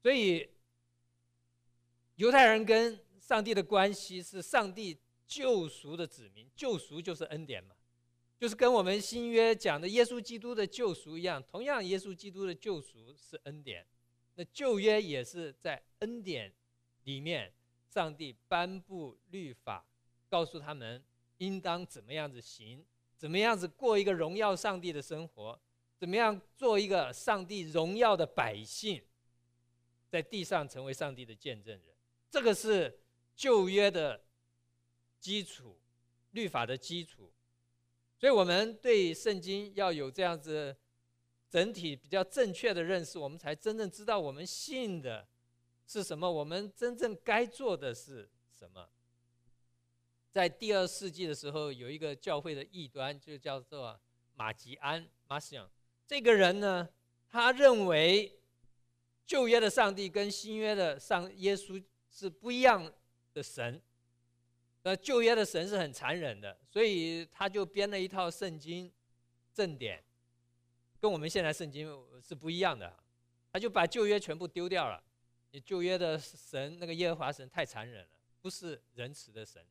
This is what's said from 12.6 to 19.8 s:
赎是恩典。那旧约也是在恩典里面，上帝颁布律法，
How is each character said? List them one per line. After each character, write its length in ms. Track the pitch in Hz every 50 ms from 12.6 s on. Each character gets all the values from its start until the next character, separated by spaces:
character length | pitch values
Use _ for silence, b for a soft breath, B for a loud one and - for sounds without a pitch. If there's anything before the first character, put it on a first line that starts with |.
| - 220 190 156
赎 340 | 135 - - 113 113 117 -
是 240 | _ - - - 151 _
恩 180 | 143 147 151 143
典。 240 | 135 98 85 87 _ _ _ _ _ _ _ _ _ _
那 80 | 175 175
旧 340 | _ _ - 285 262 233
约 240 | 196 196 214 214 214
也 220 | 214 170 143 131 123
是 300 | - - 175 165 147 131
在 280 | _ _ 170 143 131 _ _ _ _
恩 220 | 214 220 240 240
典 320 | 202 185 165 123 107 95 _ _ _ _ _ _ _ _ _ _ _
里 180 | 135 139 135
面， 320 | 143 160 170 139 104 120 _ _ _ _ _ _ _
上 260 | _ - 208 170 160 151
帝 220 | 143 160 139 117 _ _ _
颁 320 | 185 170 175 185 190 190
布 360 | 180 _ 190 180 160 131 - _ _ _
律 240 | 175 196 175 139 120
法， 340 | _ _ - 101 90